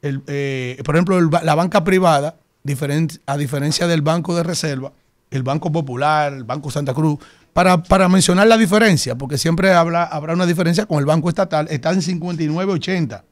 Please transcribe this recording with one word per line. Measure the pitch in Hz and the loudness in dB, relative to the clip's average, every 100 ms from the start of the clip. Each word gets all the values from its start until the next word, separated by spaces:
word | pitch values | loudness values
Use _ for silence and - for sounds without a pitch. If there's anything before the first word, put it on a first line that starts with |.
El, | 147 135 - | -6 -8 -6
eh, | 143 139 135 127 131 | -6 -4 -6 -8 -8
por | 123 151 | 0 0
ejemplo, | 180 185 | 2 2
el | 165 | 2
ba-, | 170 | 2
la | 160 | 2
banca | 151 175 202 | 0 2 0
privada, | 170 190 180 151 147 - _ _ | 2 2 4 2 0 -8 _ _
diferen-, | 139 135 143 147 160 - - | -6 -4 -2 0 -2 -4 -6
a | 143 | -4
diferencia | 147 143 147 151 175 | -2 -2 -2 0 0
del | 165 | 0
Banco | 147 165 165 | 0 0 -2
de | 170 | -2
Reserva, | 165 160 165 135 135 _ _ _ _ | -2 -4 -4 -6 -8 _ _ _ _
el | 135 | -6
Banco | 127 147 175 | -2 -2 -2
Popular, | 160 139 123 147 151 147 | -4 -4 -2 0 2 0
el | 139 | -4
Banco | 117 139 143 | -8 -8 -6
Santa | 143 139 | -6 -4
Cruz, | 131 156 147 - _ _ | 0 0 -2 -8 _ _
para, | - 185 180 | 0 2 2
para | 175 190 185 | 2 4 6
mencionar | 190 - 180 214 | 4 4 4 6
la | 226 | 6
diferencia, | 214 208 220 160 - 120 | 4 4 4 2 0 -6
porque | 139 143 | -6 -4
siempre | 165 165 190 | -2 2 4
habla, | 180 170 170 | 4 4 0
habrá | 170 156 151 | -2 -6 -4
una | 170 180 | -2 0
diferencia | 170 170 170 214 | 0 0 0 0
con | 151 | -2
el | |
Banco | 143 160 160 | 2 0 0
Estatal, | 165 190 156 151 | -2 -2 -2 -2
está | 151 160 | -4 -2
en | 190 | -2
cincuenta | 160 175 175 165 | -2 -4 -6 -4
y | 156 | -2
nueve | 160 190 | -2 -2
ochenta. | 180 - 180 147 107 _ | -4 -2 -2 -4 -6 _